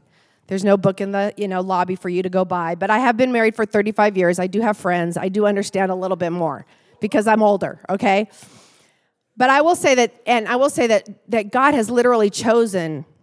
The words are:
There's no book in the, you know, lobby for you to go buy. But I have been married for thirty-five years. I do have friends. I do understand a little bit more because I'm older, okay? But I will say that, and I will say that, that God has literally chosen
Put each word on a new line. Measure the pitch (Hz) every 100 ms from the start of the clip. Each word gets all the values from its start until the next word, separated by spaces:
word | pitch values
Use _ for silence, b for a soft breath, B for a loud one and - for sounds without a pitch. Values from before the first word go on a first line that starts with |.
| _ _ _ _ -
There's | 190
no | 196 196
book | 190 190
in | 196
the, | 196 208 -
you | 202
know, | 185
lobby | 190 180 180 185
for | 185
you | 180
to | 185
go | 185 180
buy. | 180 165 170
But | 190
I | 214
have | 254 220
been | 254
married | 233 220
for | 220 214
thirty-five | 214 208 214 208 190
years. | 175 180
I | 185
do | 202
have | 226 214
friends. | 185 175 170 175
I | 190
do | 196 208
understand | 202 196 196 190
a | 185
little | 185 180
bit | 175
more | 175 165 131 - b b b
because | 214 202 214
I'm | 220
older, | 214 196 156 - -
okay? | 190 226 196 214 b b b b b b b b _ _ -
But | 254
I | 269
will | 202 359
say | 302 254
that, | 233 - -
and | 240 208
I | 247
will | 285
say | 294 240
that, | 208 - 196 -
that | 233 208
God | 247 269
has | 294 214
literally | 240 240 233 208
chosen | - 233 233 226 185 160 151 151 _